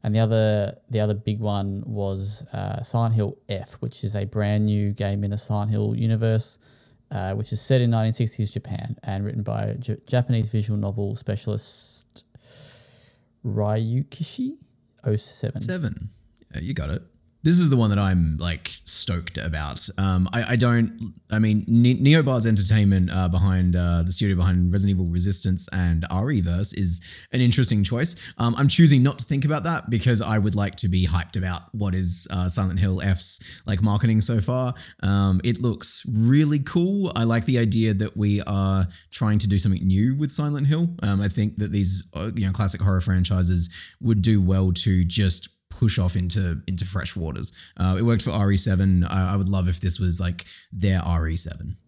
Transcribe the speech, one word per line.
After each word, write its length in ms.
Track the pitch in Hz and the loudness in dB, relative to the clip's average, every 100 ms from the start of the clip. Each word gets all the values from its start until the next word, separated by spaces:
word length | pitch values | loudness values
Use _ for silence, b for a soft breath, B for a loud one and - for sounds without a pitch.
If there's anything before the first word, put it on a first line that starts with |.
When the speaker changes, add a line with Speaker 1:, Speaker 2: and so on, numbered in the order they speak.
Speaker 1:
And 100 | 113 | 0
the 60 | 107 | 0
other, 560 | 113 113 107 104 101 - _ | 2 2 2 0 -2 -6 _
the 80 | 117 | -2
other 160 | 107 104 | 0 -2
big 240 | 110 107 | -4 -4
one 420 | 107 101 98 98 - | -2 -2 -4 -6 -8
was, 580 | 107 98 95 101 107 - | -6 -4 -4 -8 -10 -12
uh, 300 | 101 98 - | -8 -8 -8
Silent 320 | - 117 117 110 | -4 -2 0 0
Hill 220 | 104 - - | -2 -6 -10
F, 240 | 98 - - | -10 -10 -10
which 240 | 117 - | -12 -8
is 120 | 107 107 | -6 -6
a 100 | 98 | -6
brand 400 | 110 104 107 107 | -2 0 0 2
new 240 | 104 101 | 0 -2
game 320 | 101 101 101 | -2 -4 -2
in 80 | 101 | -4
the 60 | 104 | -6
Silent 340 | - 104 104 | -4 -4 -2
Hill 240 | 107 107 113 | -2 -2 -2
universe, 640 | 113 110 113 110 - - b b b b _ | 0 0 2 0 -2 -16 b b b b _
uh, 240 | 98 92 | -6 -6
which 200 | 98 110 | -6 -6
is 60 | 107 | -6
set 220 | - 131 | 0 2
in 80 | 120 | 4
nineteen 240 | 113 110 | 2 2
sixties 380 | 113 113 - 107 | 0 -4 -2 -6
Japan 460 | - - - - - | -6 -8 -10 -10 -10
and 240 | - 98 101 | -6 -6 -4
written 160 | - | -6
by 340 | 104 107 104 117 | -4 -4 -4 -6
J-, 180 | 123 110 - | -6 -8 -2
Japanese 440 | 123 127 117 110 | -2 2 0 0
visual 280 | 113 107 104 | -2 -2 -2
novel 360 | 104 104 101 110 | -2 -4 -4 -6
specialist 1080 | - 101 - 107 - - - - - - _ - B B B B B B B B B _ 110 | -6 -6 -4 -6 -8 -16 -16 -20 -20 -20 _ -20 B B B B B B B B B _ -6
Ryukishi 1120 | 104 104 107 113 123 143 - 165 - 254 320 - _ _ _ | -2 0 0 0 -2 -4 -8 -10 -6 -8 -8 -20 _ _ _
oh 120 | - 107 | -2 -2
seven. 460 | - - - - | -4 -8 -8 -4
Speaker 2:
Seven. 480 | - 180 147 - - - _ _ _ | -4 -4 -4 -6 -12 -16 _ _ _
Yeah, 80 | - | -10
you 120 | 87 | -6
got 160 | - 73 | -6 -4
it. 120 | 90 - _ _ _ 151 | -6 -8 _ _ _ 4
This 140 | 175 | 6
is 100 | 170 | 6
the 60 | 131 | 4
one 140 | 110 | 4
that 100 | 101 | 4
I'm, 380 | 98 90 82 76 | 4 4 2 0
like, 320 | 85 82 - - - | -4 -6 -8 -12 -4
stoked 520 | - - 87 82 - | -2 0 -4 -6 -8
about. 480 | 80 78 73 71 - - | -6 -6 -6 -8 -10 -2
Um, 320 | 95 92 92 | 0 2 0
I, 220 | 120 113 | -2 -4
I 20 | 120 | 0
don't, 580 | 120 117 113 - 110 - _ | 2 2 0 -4 -14 -14 _
I 100 | 107 | 0
mean, 260 | 110 107 101 | 2 0 2
Ne-, 280 | 117 120 127 | 4 6 6
Neobar's 500 | 135 160 139 127 113 | 6 6 4 0 2
Entertainment, 680 | 107 92 107 101 98 90 | 2 2 4 4 4 2
uh, 160 | 92 90 | 0 0
behind, 480 | 87 95 92 90 90 | 2 2 4 2 2
uh, 260 | 87 85 | 2 2
the 100 | 87 | 0
studio 240 | 92 104 92 | 0 0 2
behind 340 | 90 90 87 | 2 4 2
Resident 260 | 98 98 95 | 2 2 2
Evil 140 | 87 | 0
Resistance 560 | 87 95 98 98 92 - | 0 0 0 0 -2 -2
and 320 | 92 87 82 82 | -2 0 0 0
Ariverse 640 | 92 117 131 87 87 107 - | -2 0 0 0 0 -2 -2
is 260 | 92 85 B B B | -2 -2 B B B
an 80 | 131 | 2
interesting 420 | 123 113 123 107 | 2 4 2 2
choice. 320 | 98 117 160 - B B | 0 0 -2 -4 B B
Um, 180 | 117 117 | -2 2
I'm 120 | 139 | 2
choosing 340 | - 165 139 | 6 8 8
not 160 | 131 - | 4 0
to 60 | - | -4
think 180 | 139 | -2
about 220 | 143 151 170 | 0 -2 -2
that 240 | 165 - | -4 -2
because 320 | 117 127 117 | 0 2 2
I 160 | 101 107 | 2 0
would 180 | 101 98 | 2 0
like 220 | 101 - | -2 -2
to 100 | 98 | 0
be 180 | 92 90 | 0 2
hyped 300 | 85 78 104 | 0 -2 -4
about 280 | 92 87 - | -4 -6 -10
what 200 | 110 101 | -6 -2
is, 360 | 92 90 87 - | -2 0 -2 -2
uh, 160 | 92 92 | -2 0
Silent 320 | - 95 92 | 0 0 0
Hill 220 | 95 92 | 0 0
F's, 400 | 98 90 - - B B - | 0 0 -2 -6 B B -4
like, 160 | 101 | 0
marketing 400 | 107 104 113 110 | 2 2 2 2
so 180 | 104 117 | 2 0
far. 340 | 98 127 127 123 B B | 0 -2 -4 -6 B B
Um, 400 | 95 98 98 92 | 0 2 2 2
it 160 | 117 107 | 0 0
looks 440 | 120 104 - - - | -2 -2 -2 -2 -2
really 460 | 110 113 139 151 147 | 0 4 4 4 0
cool. 520 | 139 175 180 202 190 | 0 0 0 0 -2
I 120 | - 117 | 0 0
like 180 | 117 | 0
the 160 | 113 123 | 2 2
idea 340 | 117 107 110 | 2 2 2
that 220 | 98 107 - | 0 -2 0
we 260 | 104 101 | 0 0
are 440 | - 98 95 95 87 B B | 0 0 2 2 0 B B
trying 260 | - 107 107 | -4 0 2
to 100 | 104 | 2
do 100 | 98 | 2
something 260 | 98 95 95 | 2 0 2
new 300 | 95 117 135 | 2 2 0
with 160 | 147 | -2
Silent 360 | - 147 143 139 | -2 -2 0 0
Hill. 200 | 156 170 170 | 2 0 -2
Um, 200 | 101 98 | -2 0
I 60 | 101 | 0
think 300 | 104 107 104 | 0 -2 -2
that 160 | 104 | -2
these, 360 | 101 92 95 - | 0 0 -2 -6
uh, 180 | 85 104 117 | -8 -6 -2
you 80 | 95 | -2
know, 80 | |
classic 260 | 90 98 - | 0 -2 0
horror 220 | 98 92 | 0 0
franchises 680 | 87 92 90 92 90 90 80 B B B | 2 2 2 2 2 2 0 B B B
would 220 | - 107 | 0 2
do 200 | 95 107 | 4 4
well 300 | 92 95 95 | 4 2 2
to 320 | 85 - 92 | 0 2 2
just 460 | 87 98 98 87 - _ _ - | 2 2 0 0 -6 _ _ 0
push 180 | 113 - | 0 2
off 160 | 90 90 | 0 0
into, 460 | 90 107 92 80 - | -2 -2 -2 -4 -4
into 180 | 90 90 | -6 -4
fresh 300 | 95 - - | -6 -6 -6
waters. 360 | 80 60 - B B - | -6 -6 -8 B B -2
Uh, 180 | 92 95 | 0 2
it 40 | |
worked 180 | 113 113 | 2 2
for 80 | - | 0
R 200 | 92 101 | 0 2
E 60 | 98 | 2
seven. 460 | - 95 95 90 | 2 2 4 4
I, 300 | 87 95 92 | 2 0 0
I 20 | 98 | 0
would 140 | 95 | 0
love 180 | 98 90 | 0 0
if 120 | 85 | -2
this 200 | 90 - | -2 0
was, 200 | 92 85 | 0 0
like, 260 | 90 85 - B B | -2 -6 -12 B B
their 280 | 107 98 92 | -4 0 0
R 240 | - 85 80 | 0 0 0
E 80 | 85 | -2
seven. 420 | - - - - | -4 -8 -12 -12